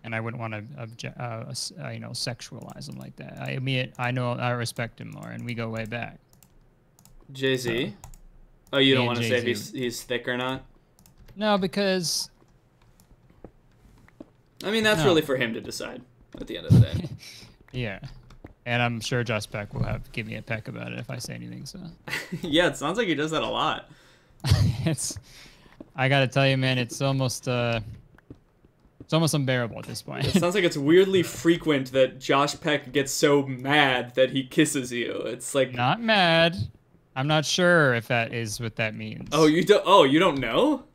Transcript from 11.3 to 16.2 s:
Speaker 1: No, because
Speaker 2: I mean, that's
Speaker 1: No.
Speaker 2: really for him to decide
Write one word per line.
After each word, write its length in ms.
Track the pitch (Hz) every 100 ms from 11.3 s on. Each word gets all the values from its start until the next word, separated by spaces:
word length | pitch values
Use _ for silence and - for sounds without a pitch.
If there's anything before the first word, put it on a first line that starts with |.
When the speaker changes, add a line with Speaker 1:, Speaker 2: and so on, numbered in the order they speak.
| -
Speaker 1:
No, 220 | 214 202
because 720 | 190 - 196 185 156 - - _ _ _ _ _ _ _ _ - _ _ - _ _ _ _ _ _ _ - _ _ _
Speaker 2:
I 80 | 190
mean, 120 | 220
that's 160 | 214 208
Speaker 1:
No. 60 | 202
Speaker 2:
really 160 | 165
for 160 | 143 131
him 160 | 117
to 80 | 113
decide 400 | - - 113 - - _